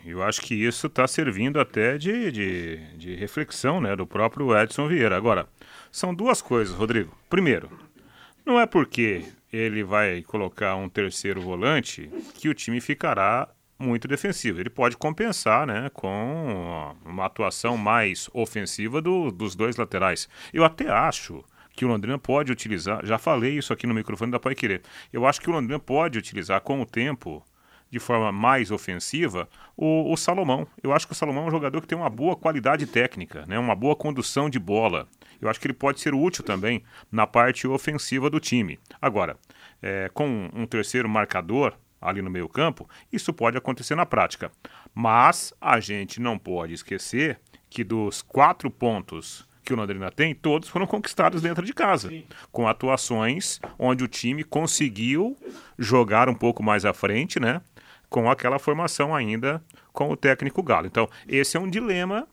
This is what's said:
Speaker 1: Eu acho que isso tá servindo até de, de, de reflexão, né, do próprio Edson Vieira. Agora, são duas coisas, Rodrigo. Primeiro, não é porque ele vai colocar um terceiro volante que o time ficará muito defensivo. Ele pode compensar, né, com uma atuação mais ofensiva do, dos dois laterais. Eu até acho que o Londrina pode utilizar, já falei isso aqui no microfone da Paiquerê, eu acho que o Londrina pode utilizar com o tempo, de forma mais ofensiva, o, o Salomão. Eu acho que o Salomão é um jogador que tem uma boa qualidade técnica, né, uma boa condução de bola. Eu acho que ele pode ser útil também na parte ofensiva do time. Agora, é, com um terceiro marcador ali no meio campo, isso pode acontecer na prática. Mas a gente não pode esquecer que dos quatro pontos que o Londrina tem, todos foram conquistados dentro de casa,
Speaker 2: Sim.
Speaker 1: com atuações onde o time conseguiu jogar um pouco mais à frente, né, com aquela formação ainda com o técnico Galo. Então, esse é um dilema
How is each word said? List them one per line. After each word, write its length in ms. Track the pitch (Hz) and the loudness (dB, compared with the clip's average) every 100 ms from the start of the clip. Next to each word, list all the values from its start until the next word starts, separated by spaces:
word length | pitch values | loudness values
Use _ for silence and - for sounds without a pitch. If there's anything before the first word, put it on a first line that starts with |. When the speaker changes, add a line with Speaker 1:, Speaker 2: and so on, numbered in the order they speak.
| 85 | -6
Speaker 1:
Eu 160 | 87 | -2
acho 180 | 101 - | -2 -2
que 140 | - | -4
isso 340 | 107 117 - 165 | 0 0 -2 -2
tá 180 | - 131 | 0 2
servindo 540 | - 143 95 127 147 | 2 -2 0 0 0
até 380 | 131 110 117 147 | 0 2 2 0
de, 340 | 170 240 208 | -2 -2 -2
de, 440 | 110 196 127 165 160 160 113 | -2 -2 -4 -6 -10 -14 -16
de 180 | 87 90 | -12 -8
reflexão, 680 | 101 151 147 - 131 175 | -6 -6 -6 -2 0 0
né, 120 | 104 | 0
do 120 | 98 87 | -2 -2
próprio 500 | 101 113 143 135 107 | 0 0 0 4 4
Edson 300 | 110 - 151 | 4 0 0
Vieira. 260 | 170 110 | 2 4
Agora, 320 | 92 113 95 - _ - - - | 4 2 2 -2 _ -20 -20 -14
são 220 | - 185 | -6 -4
duas 260 | 175 247 - | 0 2 2
coisas, 340 | - 120 101 | 2 0 2
Rodrigo. 400 | 90 110 117 85 - _ | 0 0 0 -2 -10 _
Primeiro, 400 | 185 165 98 - - - _ - - - _ 302 | 2 4 2 -2 -16 -20 _ -20 -20 -20 _ 2
não 140 | 240 | 4
é 60 | 226 | 6
porque 580 | 170 131 - 113 87 - - _ | 4 2 2 0 0 -6 -18 _
ele 320 | 113 113 107 | -4 -2 -2
vai 400 | 95 104 104 87 | 0 2 2 0
colocar 540 | - 107 92 - 98 95 | -4 -4 -4 -2 -2 -2
um 100 | 95 | -4
terceiro 540 | - 98 - 101 95 | -2 -2 -2 -4 -4
volante 720 | 90 90 120 151 - - 76 330 - | -6 -2 0 0 -2 -10 -12 -12 -14
que 140 | - 156 | -6 -4
o 60 | |
time 240 | 143 - 120 | -2 -4 -6
ficará 680 | - 147 160 101 98 120 151 _ _ - | -4 -2 0 2 2 2 -2 _ _ -6
muito 280 | 131 117 131 | -2 -2 -2
defensivo. 540 | 143 202 - 117 87 | -2 -2 -2 -4 -4
Ele 80 | 95 | -6
pode 300 | - 120 120 | 0 0 2
compensar, 680 | 151 156 226 - 113 117 147 | -4 -2 -2 0 2 2 2
né, 240 | 107 135 | -4 -6
com 1000 | - 95 101 117 165 147 95 85 82 73 71 | -6 -6 -4 -4 -4 -4 -6 -6 -8 -10 -12
uma 200 | 82 92 | -10 -4
atuação 520 | 95 - 98 - 117 117 | -4 -2 -2 0 -2 0
mais 520 | 104 117 101 87 - | 4 4 2 -2 -6
ofensiva 680 | 120 107 107 92 - 110 147 | -4 -4 -4 -6 -6 -4 -2
do, 320 | 165 185 143 | 0 0 -2
dos 240 | 90 107 92 | -4 -6 -2
dois 200 | 113 120 | -2 -2
laterais. 520 | 107 92 95 82 - - - | -4 0 0 0 -6 -14 -6
Eu 100 | 160 | 2
até 280 | 160 - 294 | 2 2 0
acho 520 | 107 151 - - 67 - _ _ | 2 2 -2 -10 -16 -18 _ _
que 140 | - 127 | -2 0
o 20 | |
Londrina 300 | 107 104 135 | 0 -2 -4
pode 340 | - 139 131 | 0 0 0
utilizar, 520 | 117 110 92 92 107 | -4 -4 -4 -2 -4
já 140 | 104 110 | -2 0
falei 380 | 165 135 127 147 | 2 2 2 -2
isso 160 | - | -4
aqui 140 | 120 123 | -4 -2
no 80 | |
microfone 360 | 110 110 101 117 | -2 -4 -6 -4
da 80 | 123 | -2
Paiquerê, 440 | 131 135 110 92 - - - | -2 -2 -2 -2 -6 -20 -10
eu 160 | 123 131 | 2 2
acho 140 | - | 2
que 80 | 175 | -2
o 40 | |
Londrina 280 | 165 117 151 | -2 -2 -6
pode 380 | - 143 170 113 | 0 0 2 -2
utilizar 420 | - 101 87 95 | -6 -8 -2 -2
com 220 | - 139 | 0 -4
o 40 | 113 | -4
tempo, 560 | 117 135 127 87 76 - _ _ _ _ | -4 -4 -6 -10 -14 -16 _ _ _ _
de 80 | 120 | -10
forma 320 | - 117 107 | 0 2 2
mais 400 | 101 120 135 98 | 2 4 4 2
ofensiva, 760 | 104 - 90 - 151 156 90 82 - - - | -4 -4 -8 -6 -2 -2 -2 -8 -12 -20 -2
o, 360 | 156 160 151 | 2 2 2
o 40 | 160 | 0
Salomão. 500 | - 185 156 135 156 - | 0 0 0 0 -4 -6
Eu 100 | 135 | 0
acho 140 | 151 - | 0 0
que 60 | |
o 40 | - | -4
Salomão 280 | 151 139 | -2 -2
é 20 | 165 | -2
um 40 | |
jogador 300 | 160 139 156 | 0 0 -4
que 60 | - | -4
tem 100 | 165 | -2
uma 140 | 156 | -2
boa 240 | 110 165 | 0 0
qualidade 520 | 165 160 147 120 151 117 | 2 0 2 2 2 2
técnica, 580 | 117 123 95 82 73 76 | 2 2 -2 -12 -12 -4
né, 120 | 107 | -2
uma 160 | 123 | 0
boa 200 | 98 135 | 2 2
condução 560 | 151 151 131 - 139 147 | 2 -2 -4 -2 0 0
de 80 | 123 | -2
bola. 480 | 87 104 110 85 - _ - - | 0 2 2 0 -6 _ -20 -6
Eu 80 | 107 | -4
acho 120 | 110 | -2
que 60 | 139 | -4
ele 80 | |
pode 260 | 123 139 135 | -2 -2 0
ser 140 | 156 | 0
útil 280 | 139 175 - | 2 2 0
também 400 | - 95 107 117 - - - | -4 -2 -2 -2 -6 -20 -4
na 140 | 110 107 | 0 4
parte 420 | 120 123 - 127 | 6 4 2 -2
ofensiva 640 | 135 - 151 - 131 143 | -2 -2 -4 -4 -2 0
do 100 | 156 | 0
time. 400 | - 123 92 - _ - | 2 0 0 -6 _ -2
Agora, 360 | 135 101 82 - _ - - _ | 0 2 0 -4 _ -20 -20 _
é, 280 | 98 98 95 | -6 -4 -4
com 360 | - 147 110 87 | -2 -2 -2 -4
um 120 | 107 110 | -8 -4
terceiro 420 | 113 104 127 110 | -2 -2 -2 0
marcador 640 | 107 104 92 85 127 127 - _ _ | 0 0 -2 -2 0 0 -2 _ _
ali 200 | 90 98 | -6 -4
no 100 | 95 | -4
meio 180 | 90 80 | -6 -4
campo, 400 | 123 160 - - - _ | 0 0 -2 -12 -20 _
isso 200 | 220 - | -6 -4
pode 240 | - 117 127 | 0 0 0
acontecer 380 | - 123 - | -4 -6 -4
na 120 | 156 175 | -2 2
prática. 440 | 110 87 - 87 - - - - | 2 2 -2 -12 -14 -20 -20 -12
Mas 600 | 110 117 117 147 - - - | -2 4 8 8 6 -4 -4
a 180 | 160 117 | 2 2
gente 420 | 98 104 95 - | 2 -6 -6 -6
não 160 | 120 101 | -4 -4
pode 340 | 92 87 82 | -4 -4 -4
esquecer 680 | 85 - 98 - 123 156 117 _ - _ | -10 -8 -8 -4 -2 -2 -4 _ -20 _
que 140 | - | -8
dos 380 | 98 113 104 - | -2 -2 -2 -4
quatro 480 | - 131 151 180 135 | -2 6 6 6 -4
pontos 760 | - 120 104 - 80 - - - _ | -2 0 0 -6 -12 -12 -16 -20 _
que 100 | - | -4
o 40 | 120 | -4
Londrina 340 | 101 95 92 | -2 -4 -6
tem, 240 | - 160 | 0 0
todos 340 | - 156 156 - | 0 0 0 0
foram 180 | 175 185 | -4 -2
conquistados 560 | 214 - - 170 175 | -2 -4 2 2 2
dentro 220 | 170 170 | -2 -2
de 80 | 196 | -4
casa, 360 | 311 262 160 98 | 0 2 2 0
Speaker 2:
Sim. 160 | 160 - - - | -12 -16 -20 -8
Speaker 1:
com 160 | - 113 | 0 0
atuações 920 | - 127 131 - 113 113 160 - - - - | 2 0 0 0 0 0 0 -4 -8 -12 0
onde 240 | 127 127 | 2 2
o 60 | 127 | -2
time 340 | - 120 147 | -2 -4 -4
conseguiu 920 | 151 156 160 - 143 101 120 147 226 277 - - - - | -2 -2 0 0 -2 0 0 0 0 -4 -14 -18 -18 -6
jogar 500 | 107 123 107 107 127 | 4 4 6 6 4
um 60 | |
pouco 280 | 120 - - | 4 0 2
mais 220 | 107 104 | 2 2
à 80 | 101 | 2
frente, 460 | - 98 107 180 165 | 0 0 0 -2 0
né, 220 | 117 160 - - - - _ | 0 0 -6 -20 -20 -20 _
com 220 | 123 117 | 0 2
aquela 280 | 135 123 139 | 2 2 0
formação 560 | - 151 170 - 147 | 0 0 -2 0 0
ainda 480 | 151 110 110 135 160 - - _ | 0 0 0 -2 -4 -8 -20 _
com 180 | - 147 | -2 -2
o 60 | - | 2
técnico 460 | 139 127 139 - | 2 4 0 -2
Galo. 240 | 151 90 92 | 2 2 2
Então, 220 | 117 110 - - | 0 0 -4 -2
esse 300 | 139 139 165 | 0 2 0
é 40 | |
um 80 | 190 | -2
dilema 600 | 196 240 180 185 214 320 | -2 0 0 0 -2 -6